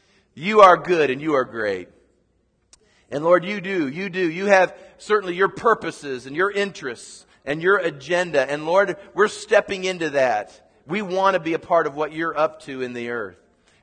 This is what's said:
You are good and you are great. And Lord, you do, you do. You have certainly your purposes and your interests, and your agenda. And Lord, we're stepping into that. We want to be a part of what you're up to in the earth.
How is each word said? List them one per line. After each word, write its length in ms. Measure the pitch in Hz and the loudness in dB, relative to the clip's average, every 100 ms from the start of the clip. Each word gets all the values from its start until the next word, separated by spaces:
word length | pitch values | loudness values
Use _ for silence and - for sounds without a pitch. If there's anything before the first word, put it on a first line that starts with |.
| _ _ _ | _ _ _
You 280 | - 175 214 | -10 0 8
are 140 | 190 165 | 8 8
good 340 | 147 175 143 | 2 2 2
and 120 | 131 | 0
you 120 | 156 | -2
are 100 | 143 | -2
great. 440 | 123 113 107 95 90 _ _ _ _ _ _ _ _ _ _ _ - | -2 -4 -4 -4 -8 _ _ _ _ _ _ _ _ _ _ _ -12
And 140 | 139 | -4
Lord, 220 | 160 180 | 2 2
you 160 | 175 208 | 2 -8
do, 260 | 185 190 143 | -4 -4 -4
you 220 | 151 196 | -4 -6
do. 200 | 180 175 | -4 -4
You 180 | 165 202 | -2 4
have 300 | 196 175 - - - | 4 4 -2 -20 -12
certainly 380 | - 214 185 175 | -2 -2 0 0
your 120 | 190 | 0
purposes 800 | - 233 220 170 - 143 127 127 | 2 2 2 -2 -10 -10 -10 -8
and 80 | |
your 160 | 147 196 | -4 -2
interests, 760 | 202 202 - 135 117 - - _ _ - | -2 -6 -6 -12 -12 -14 -20 _ _ -8
and 140 | 151 | -2
your 160 | 175 202 | 2 2
agenda. 680 | 170 147 135 175 180 143 131 | 0 -6 -2 -2 0 0 0
And 180 | 147 156 | -2 0
Lord, 300 | 185 196 156 - | 2 2 -2 -6
we're 140 | 160 208 | 0 0
stepping 560 | - - 214 196 196 | -2 0 2 2 -4
into 260 | 185 185 160 | -4 -4 -2
that. 600 | 139 127 107 101 - _ _ - | 2 2 0 -4 -14 _ _ -8
We 140 | 196 | -6
want 320 | 196 190 190 | -4 0 2
to 80 | 185 | 2
be 140 | 160 | -2
a 40 | 160 | -4
part 280 | - 170 156 | 0 2 2
of 80 | |
what 180 | 143 151 | -2 -6
you're 240 | 156 165 147 | -4 -4 -2
up 220 | 156 - | -2 -4
to 180 | - 131 | -12 -8
in 100 | 127 | -8
the 160 | 120 120 | -8 -8
earth. 300 | 120 101 90 _ _ _ _ | -8 -10 -14 _ _ _ _